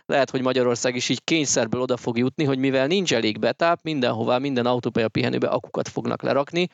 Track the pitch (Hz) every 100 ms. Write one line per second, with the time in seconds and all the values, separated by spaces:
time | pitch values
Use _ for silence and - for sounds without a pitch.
0 | - 147 127 135 127 127 123 120 131 127
1 | - 127 - 165 139 139 113 123 127 123
2 | 131 117 127 - 143 135 135 131 135 196
3 | 180 120 113 107 117 - 170 170 160 151
4 | 123 113 117 127 139 127 120 123 120 113
5 | 110 135 123 123 123 127 - - - 131
6 | 120 117 123 123 143 170 180